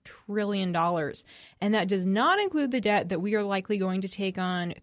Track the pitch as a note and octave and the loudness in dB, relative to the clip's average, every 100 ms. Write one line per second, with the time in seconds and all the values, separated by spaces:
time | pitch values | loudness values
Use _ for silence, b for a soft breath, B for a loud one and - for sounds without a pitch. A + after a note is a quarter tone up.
0 | - - - G#3 G3+ G3+ F#3 E3+ E3+ F3 | -20 -18 -6 -2 -2 0 0 0 0 0
1 | C#3+ - - B B B G#3 G#3+ G3 G3 | -2 -6 -14 B B B 0 2 2 0
2 | F#3 G3+ D4 G4 G4+ D#4 C#4 B3+ G#3 G#3 | 2 4 4 4 2 0 0 0 2 2
3 | F3 F3 G3 G#3+ G3+ G3 F#3+ G#3 F#3 F#3+ | 2 -2 0 0 0 -2 -2 -2 0 -2
4 | F#3+ - G3 F#3 F#3 F3+ F3 - | -4 -4 -4 -2 -2 -2 -4 -8